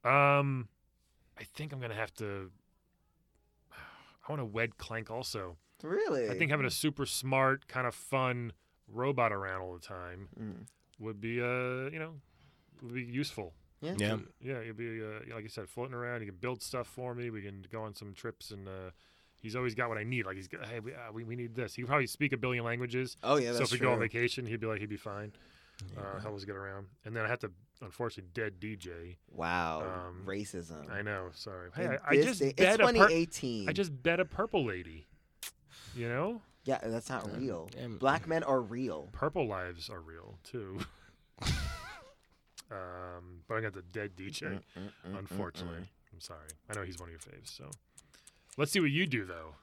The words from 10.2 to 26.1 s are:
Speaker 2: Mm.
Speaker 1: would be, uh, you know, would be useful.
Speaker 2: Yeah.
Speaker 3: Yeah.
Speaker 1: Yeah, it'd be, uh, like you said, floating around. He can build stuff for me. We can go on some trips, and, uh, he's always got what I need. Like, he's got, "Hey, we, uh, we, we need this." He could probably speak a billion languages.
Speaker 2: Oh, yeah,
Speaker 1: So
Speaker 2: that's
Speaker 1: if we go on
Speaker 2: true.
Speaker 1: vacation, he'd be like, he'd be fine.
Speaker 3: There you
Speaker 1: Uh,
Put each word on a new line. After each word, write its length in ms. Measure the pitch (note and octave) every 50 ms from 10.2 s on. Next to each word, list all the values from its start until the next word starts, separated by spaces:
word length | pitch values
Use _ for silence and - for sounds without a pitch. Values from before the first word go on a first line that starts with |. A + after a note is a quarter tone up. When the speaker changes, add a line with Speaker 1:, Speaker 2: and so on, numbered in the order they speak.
| G2 - - -
Speaker 2:
Mm. 260 | A2 G#2+ G2 A#2 A2 - _ _ _ _ - -
Speaker 1:
would 200 | G#2+ A2 A2 G2+
be, 220 | G#2 A2+ A#2 A#2+
uh, 480 | A#2+ B2 B2 B2+ B2+ B2 B2+ B2+ C3 C#3
you 80 | D#3 D#3+
know, 220 | D#3 D#3+ E3 C#3+ _ _ _ _ - - _ _ _ _ - -
would 120 | B2+ A#2 A#2
be 100 | B2+ B2
useful. 500 | A#2+ A#2+ C3 D3 - - A2+ G2+ E2+ - - - _ _ _
Speaker 2:
Yeah. 140 | - D#3+ F#3
Speaker 3:
Yeah. 200 | - G2+ G#2 A2 G#2+ G#2 - - _
Speaker 1:
Yeah, 200 | B2+ B2+ C3+ B2
it'd 180 | A2+ A2+ A2
be, 260 | G#2+ A#2 A#2 A2+ A2+ A2
uh, 320 | G#2+ G#2+ G#2+ - B2 A#2
like 80 | A2+ G#2
you 60 | A2
said, 180 | - - G2+
floating 260 | F2+ - A#2+ A#2+ C3 B2+
around. 280 | A#2+ A#2+ A#2+ B2 A#2
He 40 | A2
can 100 | G2+ F#2
build 240 | F2 G#2 B2 B2+ A2+
stuff 260 | - - - B2+ A#2+
for 260 | - - - B2+ B2+ A#2+
me. 160 | A#2+ A#2+ A#2+
We 120 | A2 G#2+
can 240 | G2 G2+ G2 G2 F#2+ F2
go 140 | - A2+ A2
on 100 | G#2+ G2+
some 180 | - G#2+ G2+ F#2+
trips, 380 | - - A#2 A2 _ - -
and, 160 | G#2+ G2 G2 G2
uh, 220 | F#2+ F#2+ F#2 F#2 - _ _ _ _ _ _ _ _
he's 220 | _ - A2+ G#2+
always 180 | B2+ B2+ B2 A2
got 140 | A2+ B2 A#2
what 80 | A2+
I 60 | G#2+ G#2+
need. 220 | A#2 C3 B2 G#2
Like, 120 | F#2+ F#2+
he's 100 | F#2+ F#2
got, 180 | F2+ - - B2+
"Hey, 140 | G#2+ A#2 A#2
we, 140 | G#2+ A#2+ -
uh, 180 | - A#2+ A2+
we, 140 | G#2+ A2+ A#2
we 100 | A2 A#2
need 180 | B2 A#2+ A#2 A2+
this." 220 | B2 A#2+ G2 -
He 60 | -
could 80 | B2 A#2+
probably 180 | C#3 D3 C3
speak 240 | A2 - - D3 C#3
a 60 | C3+
billion 260 | A#2+ A2+ B2+ B2 A#2+ A#2
languages. 540 | A#2 A#2 A#2+ B2 A#2+ A#2 B2+ C3 B2 - - -
Speaker 2:
Oh, 120 | A#2 C#3+
yeah, 160 | D3 B2+ A#2
Speaker 1:
So 80 | A#2+ A#2+
Speaker 2:
that's 140 | C3 A#2+ B2
Speaker 1:
if 60 | B2
we 0 |
go 120 | C3+ B2+
on 60 | B2
Speaker 2:
true. 80 | A2 A#2
Speaker 1:
vacation, 400 | A2 - A#2 A#2+ A#2+ - - B2+
he'd 160 | A2 A2+ A#2
be 60 | G#2+
like, 120 | A2 A2 G2+
he'd 80 | G#2+ G#2
be 60 | G#2
fine. 380 | G2 - A2 G2+ G2+ G#2 G#2 G#2 - - - - - - - - -
Speaker 3:
There 100 | G2 F#2+ - - G2+
you 60 |
Speaker 1:
Uh, 40 | G2